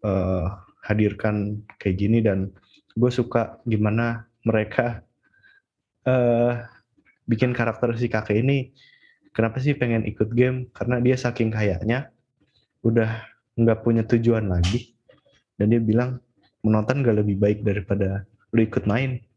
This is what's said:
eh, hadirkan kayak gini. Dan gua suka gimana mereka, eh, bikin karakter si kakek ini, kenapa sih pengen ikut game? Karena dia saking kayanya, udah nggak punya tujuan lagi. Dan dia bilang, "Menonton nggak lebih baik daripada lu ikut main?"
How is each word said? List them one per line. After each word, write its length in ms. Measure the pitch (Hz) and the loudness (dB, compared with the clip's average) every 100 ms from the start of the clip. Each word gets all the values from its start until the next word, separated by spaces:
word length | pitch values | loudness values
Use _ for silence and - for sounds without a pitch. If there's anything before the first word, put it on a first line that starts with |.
eh, 440 | 107 95 92 92 87 101 - _ - | 0 0 0 -2 -2 -6 -16 _ -4
hadirkan 720 | 107 107 104 110 104 104 104 107 - | 2 2 0 -2 -2 -4 -6 -12 -6
kayak 180 | 101 92 | -4 0
gini. 160 | 101 113 | 2 2
Dan 320 | 110 95 95 - _ _ _ - | 2 0 -4 -8 _ _ _ 0
gua 160 | 123 | 0
suka 480 | 123 117 120 113 - | 0 -2 -2 -4 -8
gimana 640 | - 110 107 107 117 117 - _ | -4 0 0 0 -2 -4 -10 _
mereka, 640 | - 110 107 - 120 113 - _ _ _ _ _ _ _ _ _ | -2 0 0 -2 -2 -4 -12 _ _ _ _ _ _ _ _ _
eh, 640 | - 127 123 117 120 117 117 - _ _ _ _ - | 0 2 4 2 2 -2 -8 -20 _ _ _ _ -4
bikin 240 | 113 127 | 0 0
karakter 400 | 123 117 113 117 | 0 -2 0 -2
si 160 | 117 120 | -2 -2
kakek 320 | 113 107 107 | -2 0 0
ini, 320 | 127 139 127 _ _ _ _ _ _ | 2 0 -4 _ _ _ _ _ _
kenapa 320 | - 113 113 | -2 -2 0
sih 160 | 135 147 | -2 0
pengen 240 | 123 117 | 0 0
ikut 320 | 110 - 110 | -2 -2 -2
game? 320 | 117 127 127 127 | 2 2 0 -8
Karena 240 | - 117 123 | -8 -4 0
dia 160 | 123 | 2
saking 400 | 127 131 120 113 | 2 -2 -2 -2
kayanya, 560 | 107 107 85 107 123 147 _ _ _ _ _ _ _ | 0 0 0 -2 -2 -4 _ _ _ _ _ _ _
udah 400 | 117 113 110 113 - _ _ | 0 2 0 -4 -10 _ _
nggak 320 | - 113 110 - | 0 2 2 0
punya 160 | 117 | 0
tujuan 480 | 110 117 113 113 104 | 2 2 2 0 0
lagi. 480 | 90 87 117 - _ _ _ _ _ _ | 0 0 -2 -6 _ _ _ _ _ _
Dan 160 | _ 104 | _ 2
dia 80 | 120 | 2
bilang, 400 | 110 107 123 127 _ _ _ _ 110 | 2 2 0 -6 _ _ _ _ 0
"Menonton 400 | 107 107 139 127 | 2 2 0 2
nggak 160 | 107 | 2
lebih 160 | 104 98 | 0 2
baik 200 | 104 107 | 2 2
daripada 640 | 107 98 98 101 98 98 95 _ _ | 0 -2 -2 -2 -2 -4 -8 _ _
lu 160 | 113 113 | 0 0
ikut 160 | - | 0
main?" 400 | - 107 131 127 _ | 0 0 -2 -6 _